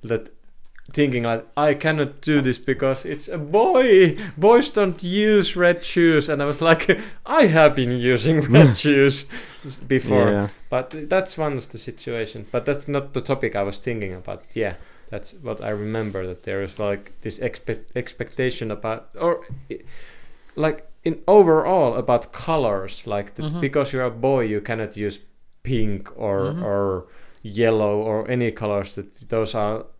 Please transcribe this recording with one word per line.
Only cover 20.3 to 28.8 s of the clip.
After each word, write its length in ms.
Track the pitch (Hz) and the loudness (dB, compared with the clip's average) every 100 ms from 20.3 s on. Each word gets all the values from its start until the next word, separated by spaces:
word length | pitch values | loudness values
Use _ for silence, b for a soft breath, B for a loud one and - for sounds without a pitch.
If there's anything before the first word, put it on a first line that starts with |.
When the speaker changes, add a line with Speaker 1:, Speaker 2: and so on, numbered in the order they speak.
| b b - | b b -4
Speaker 1:
like, 280 | 156 151 - - 165 | -2 -4 -12 -6 -6
in 160 | 160 - | -4 6
overall 680 | 208 180 156 156 185 131 117 | 6 8 4 4 2 2 0
about 380 | 117 123 - | 0 0 0
colors, 760 | - - 160 123 98 95 - - | -12 -4 0 0 -2 -6 -12 -6
like, 280 | 101 101 - | -6 -6 -8
that 100 | 151 | -8
Speaker 3:
Mm-hmm. 160 | 170 | -4
Speaker 1:
because 320 | 147 143 135 | -2 0 -2
you're 100 | 131 | -2
a 80 | 127 | -4
boy, 300 | 117 131 135 | -2 0 0
you 180 | 113 104 | 0 -4
cannot 380 | 101 113 107 - | -4 -6 -6 -6
use 220 | 104 98 - _ - - | -6 -8 -18 _ -20 -14
pink 460 | - 123 107 98 101 - | -4 0 2 0 -8 -8
or, 220 | 110 98 95 | -4 -2 -2
Speaker 3:
Mm-hmm. 120 | 98 110 | -4 -4
Speaker 1:
or 400 | 101 98 92 - b b b | -2 -2 -4 -8 b b b
yellow 580 | - 101 117 110 104 104 | -12 0 2 4 2 0
or 280 | 110 107 110 | -2 -4 -2
any 220 | 123 117 | -2 -2
colors, 440 | 107 107 101 | -2 -4 -2